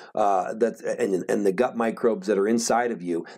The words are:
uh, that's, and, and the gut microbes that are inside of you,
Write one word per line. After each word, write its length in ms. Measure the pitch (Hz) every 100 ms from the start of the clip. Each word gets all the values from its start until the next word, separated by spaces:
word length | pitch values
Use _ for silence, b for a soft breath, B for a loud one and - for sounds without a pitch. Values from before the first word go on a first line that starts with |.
| B
uh, 400 | - 104 95 -
that's, 280 | 110 117 -
and, 440 | - - 113 92 -
and 160 | 107
the 80 | 101
gut 240 | 90 123 117
microbes 520 | 117 95 120 104 95
that 100 | 98
are 100 | 101
inside 440 | 117 117 117 120
of 100 | 95
you, 240 | 87 82 -